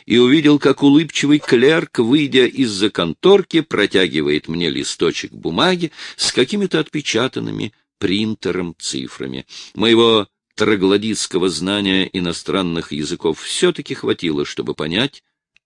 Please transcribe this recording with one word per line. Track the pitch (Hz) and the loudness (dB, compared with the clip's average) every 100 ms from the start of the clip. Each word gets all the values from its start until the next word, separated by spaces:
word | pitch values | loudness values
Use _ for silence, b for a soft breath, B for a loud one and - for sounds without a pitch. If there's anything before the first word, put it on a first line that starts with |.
и | - 113 | 0 4
увидел, | 123 151 147 147 | 6 6 4 4
как | 143 127 | 2 2
улыбчивый | 139 143 160 - 139 151 | 4 4 2 -2 2 2
клерк, | - 127 131 160 160 - | 4 4 4 2 -2 -2
выйдя | 113 147 143 127 120 | 2 2 2 2 2
из-за | - 127 98 107 | 2 -2 0 -2
конторки, | - 85 73 180 196 180 - | 0 -4 0 4 4 4 -2
протягивает | 143 95 101 98 90 71 73 76 - | -2 0 0 2 0 0 0 -2 -2
мне | 80 87 | -4 -4
листочек | 65 69 - 85 - - | -4 -8 -2 -2 -2 -10
бумаги | - 80 87 165 180 170 B B B | -10 -6 -2 0 0 -6 B B B
с | - | -4
какими-то | - 123 208 98 80 | 0 -2 -2 -2 -2
отпечатанными | 78 78 - 110 127 - 57 107 107 - _ _ | -4 -6 -4 -2 -2 -4 -8 -6 -8 -12 _ _
принтером | 101 98 110 110 95 90 87 82 | -4 -2 -2 -4 -4 -4 -6 -10
цифрами. | - 67 65 - 65 65 - B B | -10 -8 -10 -12 -10 -10 -14 B B
Моего | - 107 113 117 110 98 _ _ - | -2 2 4 6 4 0 _ _ -4
троглодитского | 110 107 95 101 110 101 - 92 92 | 0 2 4 2 0 -4 -4 -2 -2
знания | 78 92 104 98 95 95 | -2 -4 -2 0 0 -2
иностранных | 92 90 85 - 92 90 82 80 | -4 -4 -6 -4 -4 -2 -4 -6
языков | 71 73 87 85 78 | -6 -6 -4 -4 -4
все-таки | - - 180 165 147 | -6 -2 -2 -2 -8
хватило, | 135 - 107 85 73 | -8 -4 -4 -2 -2
чтобы | 73 - 58 | -4 -6 -8
понять, | 73 76 87 139 - _ _ _ _ | -6 -4 -2 -4 -6 _ _ _ _